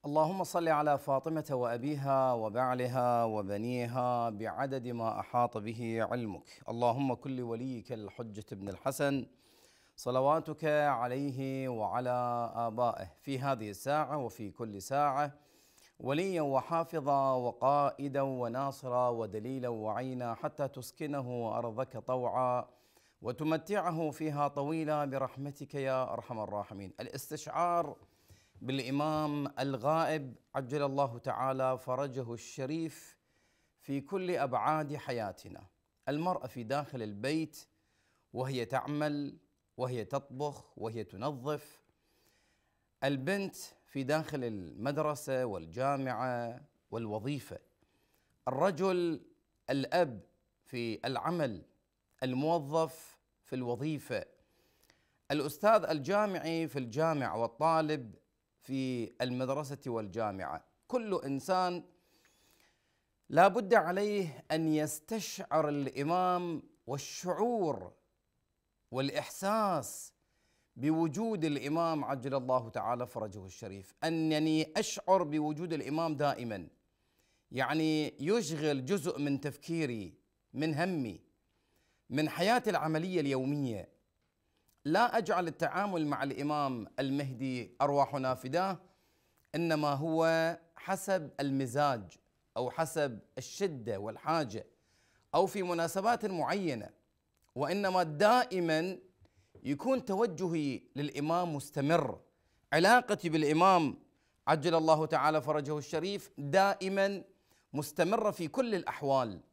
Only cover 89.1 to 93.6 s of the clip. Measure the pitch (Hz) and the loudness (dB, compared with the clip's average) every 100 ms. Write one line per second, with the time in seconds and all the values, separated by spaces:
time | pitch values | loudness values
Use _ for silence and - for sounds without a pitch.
89.1 | _ _ _ _ 151 170 156 147 139 160 | _ _ _ _ -2 2 2 2 2 0
90.1 | 160 165 165 165 170 - - - 190 - | 4 4 4 2 0 -12 -16 -4 -4 0
91.1 | 190 147 - 139 135 131 131 147 123 90 | 0 -2 -4 0 2 0 4 2 2 -4
92.1 | - _ _ _ - 123 - 160 165 143 | -18 _ _ _ -4 -4 -2 -2 2 0
93.1 | 110 - - - - | -2 -12 -12 -12 -4